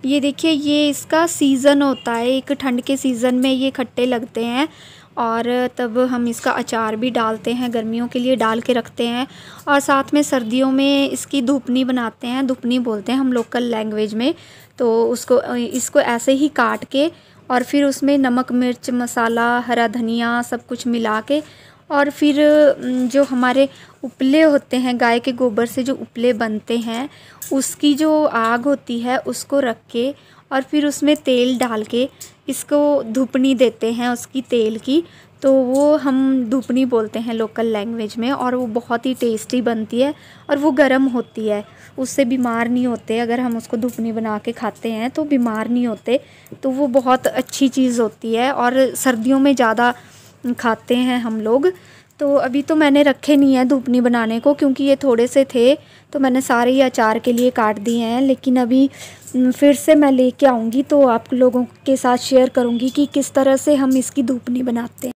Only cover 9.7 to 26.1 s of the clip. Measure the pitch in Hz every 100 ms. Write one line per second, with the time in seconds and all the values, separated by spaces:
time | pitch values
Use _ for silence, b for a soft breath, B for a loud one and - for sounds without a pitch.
9.7 | 285 277 277 269 294 294 262 220 254 262
10.7 | 262 277 277 277 254 - 277 240 277 247
11.7 | 254 262 254 226 - 247 254 269 262 233
12.7 | 254 240 214 202 262 262 247 233 240 240
13.7 | 226 220 214 214 214 254 339 B B B
14.7 | - 240 226 233 240 - 247 - 247 233
15.7 | 254 - 294 - 233 - 269 294 269 226
16.7 | 220 - 269 311 B B B - 247 247
17.7 | 285 285 269 269 285 262 240 254 247 247
18.7 | 240 - 247 240 - 226 226 233 240 240
19.7 | 233 233 233 226 233 233 240 240 233 -
20.7 | 240 247 233 220 214 214 285 302 B B
21.7 | B B 285 285 - 294 285 294 302 294
22.7 | - 247 254 254 262 277 262 254 254 277
23.7 | B B B 262 - 262 294 320 285 -
24.7 | 254 254 247 240 233 240 240 254 214 233
25.7 | - 247 269 226